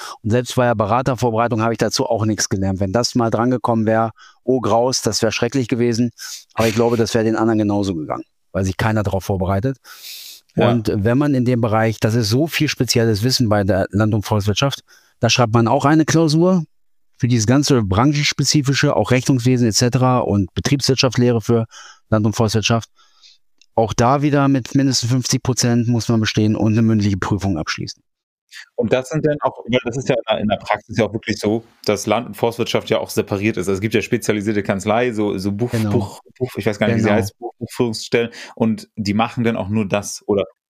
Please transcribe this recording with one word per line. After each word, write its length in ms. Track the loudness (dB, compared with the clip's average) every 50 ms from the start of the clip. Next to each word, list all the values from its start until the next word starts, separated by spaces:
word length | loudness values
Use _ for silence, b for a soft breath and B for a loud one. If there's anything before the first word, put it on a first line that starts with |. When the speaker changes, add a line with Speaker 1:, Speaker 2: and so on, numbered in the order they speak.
| B B B B
Speaker 1:
Und 80 | -4 0
selbst 260 | 0 0 0 0 0
bei 100 | 0 2
der 100 | 2 2
Beratervorbereitung 840 | 0 0 0 0 0 0 -2 -2 0 0 0 0 0 0 0 0 0
habe 120 | 0 -2 0
ich 60 | 0
dazu 260 | -2 -2 -2 -2 -2
auch 180 | -2 -2 0 0
nichts 240 | -2 -2 -2 -2
gelernt. 320 | -4 -2 -2 -2 -2 -2 -2
Wenn 140 | -2 -2 0
das 220 | -2 -2 0 -2
mal 160 | -2 0 0
drangekommen 540 | 0 0 0 0 0 -2 -2 -2 0 0 0
wäre, 260 | 0 0 0 0 -2 B B B B B B _
oh 180 | -2 0 0
Graus, 400 | 0 2 2 2 2 0 -2 -2
das 200 | -4 -4 -2 0
wäre 120 | -2 -2 0
schrecklich 340 | -2 -2 -2 0 -2 -2
gewesen. 440 | -2 0 0 0 0 2 0 0 -2 B B B B B B B B _
Aber 160 | -2 0 0
ich 60 | 2
glaube, 200 | 2 2 2 2
das 180 | 2 0 2 2
wäre 100 | 2 2
den 100 | 2 2
anderen 240 | 2 2 2 2 2
genauso 360 | 2 2 0 0 0 -2 -2
gegangen, 300 | -4 -6 -6 -8 -10 -10 -14 _ _ _ _ -4
weil 100 | -2 -2
sich 140 | -2 -2
keiner 260 | -2 -2 0 0 0 0
darauf 220 | -2 -2 -2 -2
vorbereitet. 520 | -2 -2 -2 0 -2 -2 -2 -2 -4 -6 -8 B B B B B B B B B B B B B _ _
Speaker 2:
Ja. 140 | 0 2 2
Speaker 1:
Und 200 | 2 0 0 -2 -2
wenn 220 | 0 0 2 2
man 160 | 2 2 2 0
in 100 | 0 0
dem 160 | 0 0 0
Bereich, 400 | 0 0 0 2 0 0 0 -2
das 160 | -2 0 0
ist 140 | 0 0 0
so 180 | 0 0 0
viel 220 | -2 -2 -2 -2 -2
spezielles 540 | -2 -2 -4 0 0 2 2 2 0 0 0
Wissen 260 | 0 0 0 2 2
bei 160 | 2 2 2
der 220 | 2 0 0 0 0
Land- 240 | 0 0 2 2 0
und 100 | -2 0
Forstwirtschaft, 600 | 0 -2 0 0 0 0 0 -2 -2 -4 -6 b b b b b b b b
da 100 | -2 0
schreibt 240 | 2 2 2 4 4
man 140 | 4 4
auch 160 | 4 2 2 2
eine 220 | 4 4 4 2
Klausur 580 | 2 2 2 2 2 2 2 4 4 2 0 -2 -4 _ _ _ _ _ _ _ _ _
für 100 | -4 0
dieses 200 | 0 2 2 2
ganze 340 | 4 2 2 4 4 2 2
branchenspezifische, 1120 | 2 2 2 4 4 4 2 2 0 -2 -2 0 0 2 2 2 2 0 0 2 2 2 2
auch 160 | 2 2 2
Rechnungswesen 560 | 0 2 2 2 0 2 2 2 2 4 2
et 60 | 2 2
cetera 460 | 2 0 2 2 2 2 2 2 2
und 340 | 0 0 0 0 0 -2 _
Betriebswirtschaftslehre 880 | -6 -2 0 0 0 2 0 2 2 0 0 2 2 2 2 2 2
für 240 | 2 2 2 2 0 B B B B B B B B _
Land- 160 | 0 2 2
und 60 | 0 2
Forstwirtschaft. 560 | 0 0 2 0 0 0 2 0 0 -2 -6 b b b b b b b b b b _ _ _ _ _ _ _
Auch 180 | -2 0 0 2
da 280 | 2 2 4 4 2
wieder 260 | 2 2 2 2 2 2
mit 260 | 2 0 -2 0 0
mindestens 340 | 2 2 2 0 0 0 0
fünfzig 320 | 0 0 0 -2 -4 -2
Prozent 460 | -2 -2 -2 0 0 2 2 2 2
muss 220 | 2 0 0 0 0
man 100 | 2 2
bestehen 360 | 2 2 2 2 2 2 2
und 180 | 2 2 2 2
eine 80 | 4
mündliche 360 | 4 4 4 2 2 2 0
Prüfung 400 | 0 -2 -2 -2 -2 -2 -2 -2
abschließen. 440 | -4 -4 -6 -6 -8 -8 -12 -12 -16 _ _ _ _ _ _ _ _ _ B B B B B _
Speaker 2:
Und 160 | -4 0 0
das 180 | 0 0 0 -2
sind 160 | -4 -2 -2
dann 120 | -2 -2 -2
auch, 160 | -4 -4 -4 -6 -4 -2
weil 100 | 0 0 0
das 120 | -2 -4
ist 120 | -4 -2 -2
ja 60 | -2
in 60 | -2 -2 -2
der, 100 | -2 -2
in 80 | -2
der 100 | -2 -2
Praxis 400 | -4 -2 -4 -4 -4 -4 -4 -2
ja 80 | 0 0
auch 80 | 0 -2
wirklich 260 | -6 -6 -6 -6 -2
so, 240 | -2 -2 -2 -2 -4 -10 _ _ -2
dass 200 | -2 -2 0 0
Land- 220 | 0 0 0 -2
und 60 | -6 -4
Forstwirtschaft 540 | -2 -2 -2 0 -2 -4 -2 -2 -2 0 0
ja 100 | -2 -2
auch 100 | -2 -2
separiert 460 | -4 -4 -2 -2 -4 -2 -2 -2 -2
ist. 120 | -2 -2
Also 60 | -2 -2
es 80 | -2
gibt 120 | -2 -2 -2
ja 80 | -2
spezialisierte 600 | 0 -2 -4 -2 -2 -2 -2 -2 -2 -2 -2 -2 -2
Kanzlei, 500 | -2 -4 -2 -2 0 0 0 0 -2 -2
so, 240 | -2 -2 -2 -2
so 140 | -2 -4 -4 -4
Buch, 180 | -2 -4 -2
Speaker 1:
Genau. 200 | -2 -2 0 0
Speaker 2:
Buch, 280 | 0 0 -2 -4 -8 -16 -20 -20 _
Buch, 140 | -8 -8 -6 -6
ich 80 | -4 -4
weiß 140 | -4 -2 0
gar 80 | 0
nicht, 100 | 0 2
wie 40 | 2
sie 60 | 2
Speaker 1:
Genau. 120 | 2 2 2
Speaker 2:
heißt, 180 | 0 -2 -6
Buch, 160 | _ -12 -14 -12
Buchführungsstellen, 720 | _ -14 -8 -4 -2 -2 -2 -2 -6 -4 -2 0 0 0 -2 B B B B B
und 340 | -2 0 0 0 -2 -8 -12 _
die 180 | -6 -4 -2 0
machen 320 | 0 0 0 -2 -2 -2
dann 100 | -2 -2
auch 140 | -2 -4 -2
nur 180 | -2 -2 0
das. 360 | 0 -2 -2 -4 -6 -12 -8 -4
Oder 180 | -2 0 0 -2 -4 -8 _ _ _